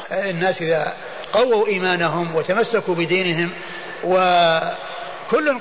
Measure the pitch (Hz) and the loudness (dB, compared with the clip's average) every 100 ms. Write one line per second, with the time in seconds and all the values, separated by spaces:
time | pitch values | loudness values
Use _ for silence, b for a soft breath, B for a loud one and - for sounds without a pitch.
0 | - 185 202 170 185 180 165 160 - - | -6 -4 -2 0 0 0 0 0 -2 -6
1 | B B - 208 254 214 214 190 185 175 | B B -2 2 4 4 2 0 0 2
2 | 165 160 170 160 151 202 220 208 190 170 | 0 0 -2 -2 0 0 2 0 0 -2
3 | 165 185 180 160 175 - B B B - | 0 0 0 0 -2 -6 B B B -6
4 | 175 185 185 180 165 165 165 - - - | 2 4 6 6 6 4 -2 -6 -10 -12
5 | - - - 269 302 247 | -12 -12 -2 0 2 0